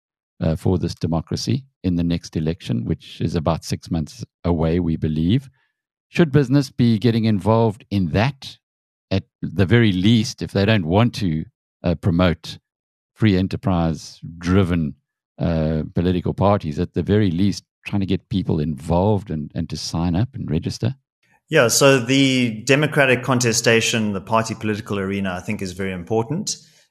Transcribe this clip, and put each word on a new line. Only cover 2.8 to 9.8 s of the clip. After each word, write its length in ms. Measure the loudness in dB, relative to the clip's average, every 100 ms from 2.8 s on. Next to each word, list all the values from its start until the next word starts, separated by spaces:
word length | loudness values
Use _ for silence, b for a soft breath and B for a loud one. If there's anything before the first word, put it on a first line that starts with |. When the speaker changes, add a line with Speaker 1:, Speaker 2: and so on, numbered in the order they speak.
Speaker 1:
which 380 | -4 -6 -8 -6
is 140 | -4 -2
about 280 | -2 -2
six 260 | -4 -8 -4
months 340 | -6 -6 -10 -16 _
away, 360 | -2 0 0 0
we 180 | -2 -2
believe. 520 | -2 0 0 0 -2 _ _ _ _ _ _
Should 220 | 0 2
business 380 | 2 2 2 0
be 280 | 2 2 4
getting 260 | 2 2 2
involved 600 | 2 2 4 2 -2 -4
in 200 | -2 0
that 480 | 0 0 -2 -14 -20 _ _ _ _ -4
at 120 | -4 -4 -12
the 240 | -6 0 4
very 260 | 6